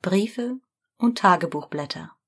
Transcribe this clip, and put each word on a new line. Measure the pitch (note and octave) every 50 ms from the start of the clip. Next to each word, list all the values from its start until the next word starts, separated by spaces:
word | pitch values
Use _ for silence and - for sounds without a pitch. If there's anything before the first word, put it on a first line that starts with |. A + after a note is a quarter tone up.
| -
Briefe | F#3 F#3 G3 G#3 A3 - B3 A#3+ B3 B3+ C4 _ _ _ _ _ _ _
und | _ A#3+ A#3 A#3+
Tagebuchblätter. | - - F#3+ F3+ E3 F3 E3+ - G3+ - - - D3+ D3 C#3+ - D#3+ D#3+ D#3+ _ _ _